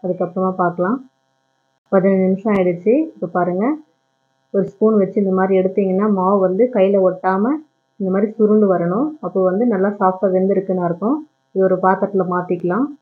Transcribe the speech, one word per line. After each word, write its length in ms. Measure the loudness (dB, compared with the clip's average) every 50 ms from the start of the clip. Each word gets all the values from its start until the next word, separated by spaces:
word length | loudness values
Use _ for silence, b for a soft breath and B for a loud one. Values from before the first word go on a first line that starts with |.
| -4
அதுக்கப்புறமா 460 | -6 -4 -4 -4 -4 -2 -2 -2 -2 0 0
பார்க்கலாம். 380 | -2 -2 0 -2 -2 -2 -2 -4 -6 _ _ _ _ _ _ _ _ _ _ _ _ _ _ _ _ _ 0
பதினஞ்சு 320 | 2 2 2 2 2 2
நிமிஷம் 260 | 0 0 -2 0 -2 0
ஆயிடுச்சு. 380 | 2 2 0 0 0 0 2 2 2 0 -4 -6
இப்ப 160 | -10 -10 -6 -4
பாருங்க, 280 | -2 -2 -2 -2 -2 -2 -2 -4 -4 -8 _ _ _ _ _ _ _ _ _ _ _ _ _ -2
ஒரு 100 | -2 -2 -2
ஸ்பூன் 240 | -2 _ 0 2 2 2
வச்சு 180 | 0 0 0 -2
இந்த 120 | 0 0 0 0
மாதிரி 140 | 0 2 2 2
எடுத்தீங்கன்னா 460 | 2 0 0 0 0 0 0 0 0 0 0
மாவு 200 | 0 2 2 2 2 2
வந்து 180 | 0 2 2 0 0 2
கையில 240 | 0 2 2 2 2 2
ஒட்டாம 440 | 2 0 0 -2 -2 0 0 0 0 -2 -4 -6 _ _ _ _ _ _ _
இந்த 100 | -4 -2 0
மாதிரி 140 | 0 -2 -2 0
சுருண்டு 320 | 0 2 4 4 4 4 2 2
வரணும். 340 | 0 0 -2 0 -2 -2 -4 -4 -8 -12
அப்போ 160 | -6 -2 0 0
வந்து 180 | 0 0 0 0 0
நல்லா 180 | 0 0 0 -2 0 2
சாஃப்டா 280 | 0 0 0 2 -2 0 2
வெந்திருக்குன்னு 500 | 2 2 2 0 0 0 -2 -4 -2 -2
அர்த்தம். 280 | -4 -4 -2 -2 -2 -2 -4 -6 _ _ _ _ _ _
இது 100 | 0 2 2
ஒரு 80 | 2 2 2
பாத்திரத்துல 400 | 0 2 2 -2 -2 -2 -2 -2 -2 -2
மாத்திக்கலாம். 520 | -4 -4 -4 -6 -4 -2 -4 -2 -2 -2 -4 -6 -14